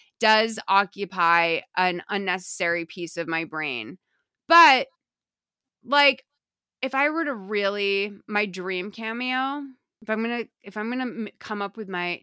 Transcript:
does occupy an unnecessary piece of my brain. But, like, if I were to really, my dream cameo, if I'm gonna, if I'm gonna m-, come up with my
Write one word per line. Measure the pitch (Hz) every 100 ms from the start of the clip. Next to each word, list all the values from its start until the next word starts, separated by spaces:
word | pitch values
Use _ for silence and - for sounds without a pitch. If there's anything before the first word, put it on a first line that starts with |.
| _ _
does | 220 220 226 220 -
occupy | 196 202 196 196 190 170 170 170 165 - -
an | 185 175 -
unnecessary | 208 196 185 180 - 175 170 165
piece | - 170 -
of | 160
my | 165
brain. | 160 156 151 123 110 180 _ _ _ _ _
But, | 330 330 262 - _ _ _ _ _ _ _ _ _
like, | - 285 285 269 _ _ _ _ _ _
if | 262
I | 269 285
were | 311
to | 302
really, | 240 190 208 202 202 202 196 202 202 -
my | 208 208
dream | 180 180 185 196
cameo, | 202 220 233 254 254 262 285 277 254 _ _
if | 214
I'm | 220
gonna, | 226 240 226 _
if | - 214
I'm | 220
gonna | 247
m-, | 254 202 214 -
come | - 208
up | 202 214
with | 196
my | 180 175 175